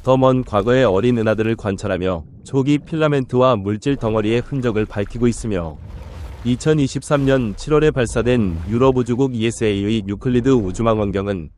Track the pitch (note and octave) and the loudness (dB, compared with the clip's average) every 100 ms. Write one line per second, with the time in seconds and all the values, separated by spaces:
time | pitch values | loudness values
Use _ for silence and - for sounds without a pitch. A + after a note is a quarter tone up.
0 | B2+ C3 C3 C3 B2 G#2 G#2 B2+ A#2+ F#2+ | 2 4 4 2 0 0 2 4 4 4
1 | A#2 A#2+ A2 G#2+ A2 A2+ G#2+ G2 G#2 F2+ | 2 2 0 0 0 -2 -4 -4 -2 -2
2 | F#2 F2 E2 - - C3+ C3+ D3 - D#3+ | -2 -2 -8 -20 -4 -2 0 0 -2 -2
3 | D#3 C#3+ B2 B2 B2+ A2+ G2 G#2+ C#3+ C#3 | 0 0 0 2 4 2 -2 -2 -2 -2
4 | A2+ A2 G#2 A#2+ - C#3 A#2+ G#2+ G#2+ G#2 | -2 0 0 -2 -2 -4 -2 -2 -2 -4
5 | G2+ A#2 A#2+ A2 A2+ F#2+ E2 D2+ - - | -6 0 0 0 -4 -4 -4 -10 -16 -16
6 | - - - - A#2+ B2 D#3 D#3 C3+ D3 | -16 -14 -14 -8 -4 -2 0 2 0 -4
7 | - D3 C3+ C3+ A2+ F#2+ - D3+ D3+ C3+ | -2 0 2 2 0 -6 0 2 2 2
8 | A2+ A#2+ A2+ B2 G2 E2 E2+ A#2 C3+ B2+ | -2 0 2 2 0 -2 -2 2 4 4
9 | A#2 A#2+ C3+ A#2+ A2+ A2+ A2 G2 G2+ A2+ | 0 0 0 0 -2 0 0 0 0 -2
10 | G2 G2+ C3 B2 B2 B2+ F#2+ F#2 A#2 A2 | -2 -4 0 2 4 2 2 0 2 2
11 | G2+ F#2+ G2+ G2 D2 | 0 -2 -2 -4 -8